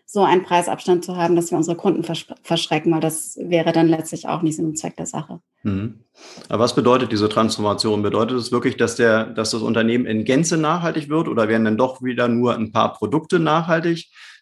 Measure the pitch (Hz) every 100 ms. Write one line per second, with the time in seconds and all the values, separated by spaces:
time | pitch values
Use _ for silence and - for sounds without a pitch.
0 | - 208 175 180 185 175 175 - - 180
1 | 180 180 170 170 170 165 160 165 196 160
2 | 160 160 - - - 165 - 160 165 160
3 | 160 156 - - 170 170 165 165 165 165
4 | 160 165 - 160 170 156 165 151 170 165
5 | 160 151 156 170 _ _ 107 98 113 107
6 | _ _ - - - 107 120 113 123 127
7 | 117 107 104 113 110 - 104 98 113 104
8 | 104 104 113 127 110 120 127 - 113 -
9 | 117 110 110 - 107 117 113 113 113 123
10 | 123 110 110 131 165 165 151 170 170 160
11 | 143 156 156 117 110 110 110 107 127 -
12 | 127 120 120 117 120 113 107 113 107 -
13 | 104 151 156 180 160 156 165 170 170 170
14 | - - - -